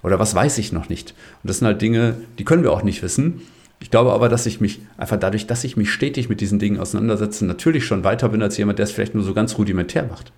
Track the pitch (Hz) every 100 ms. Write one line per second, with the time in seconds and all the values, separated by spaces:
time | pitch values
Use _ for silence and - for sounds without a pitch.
0 | 87 95 107 92 143 120 104 85 80 85
1 | - - - - - 98 113 107 113 113
2 | 117 113 - - 101 165 143 95 104 -
3 | 90 - 156 170 - - - _ - -
4 | 123 101 120 117 117 - 104 - - -
5 | - 104 95 104 - 120 131 113 104 -
6 | 139 139 117 104 101 101 104 98 - 104
7 | 110 104 107 - 95 87 165 156 - 98
8 | 92 120 120 107 104 - 104 101 101 -
9 | 104 107 95 95 117 - 101 92 90 80
10 | 131 90 -